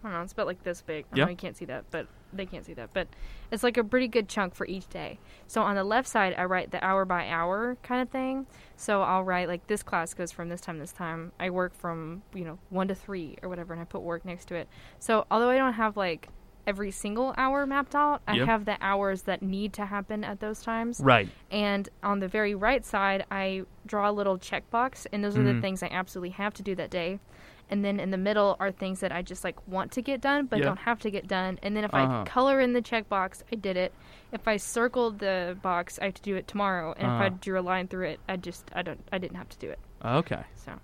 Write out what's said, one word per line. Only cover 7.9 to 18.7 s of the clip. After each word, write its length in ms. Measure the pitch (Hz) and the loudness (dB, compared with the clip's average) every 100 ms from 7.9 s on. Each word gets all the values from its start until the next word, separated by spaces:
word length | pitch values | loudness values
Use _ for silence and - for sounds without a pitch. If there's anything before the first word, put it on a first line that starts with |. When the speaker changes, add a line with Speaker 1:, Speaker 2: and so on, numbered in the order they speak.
| 247 | -2
Speaker 1:
of 80 | 254 | -2
thing. 360 | 262 262 262 262 - - - | -2 -4 -4 -8 -14 -20 -12
So 260 | - 208 | 0 2
I'll 220 | 190 185 | 4 2
write, 240 | 185 180 175 | 2 0 0
like, 180 | 175 - | -4 -2
this 140 | 208 | -4
class 300 | - 180 165 | 0 -2 -2
goes 160 | - 175 | -4 -8
from 160 | - 170 | -6 -8
this 120 | 175 | -8
time 160 | - 165 | -8 -10
to 40 | |
this 100 | 143 | -10
time. 400 | - 175 165 165 - | -8 -6 -6 -8 -6
I 100 | 180 | -4
work 220 | 180 180 | 0 -2
from, 480 | - 175 165 160 175 - | -2 -6 -6 -6 -10 -12
you 100 | 196 | -10
know, 140 | 170 165 - | -8 -10 -6
one 200 | 185 190 | -2 0
to 60 | |
three 420 | 190 - 196 156 - | -2 -6 -8 -8 -8
or 60 | 185 | -10
whatever, 240 | 175 170 | -8 -8
and 80 | 165 | -10
I 40 | |
put 180 | 170 196 | -4 0
work 220 | 127 170 | 0 0
next 220 | 185 175 - | -2 -8 -6
to 80 | |
it. 140 | 175 - - - - | -6 -6 -12 -20 -12
So 240 | - 220 - | 4 6 6
although 200 | 214 240 | 6 8
I 60 | 262 | 6
don't 160 | 262 | 6
have, 220 | 226 220 208 | 4 2 2
like, 320 | 190 160 - - - - - | 0 0 -6 -18 -20 -8 -4
every 240 | 196 202 | -2 -2
single 420 | 196 214 208 262 262 | -4 -4 0 0 2
hour 260 | 262 277 277 | 2 4 2
mapped 280 | 277 277 | 2 2
out, 260 | 285 294 294 - | 4 4 4 2
I 60 | |
Speaker 2:
Yep. 120 | 208 135 | 2 4
Speaker 1:
have 160 | 226 | 4
the 120 | 208 | 2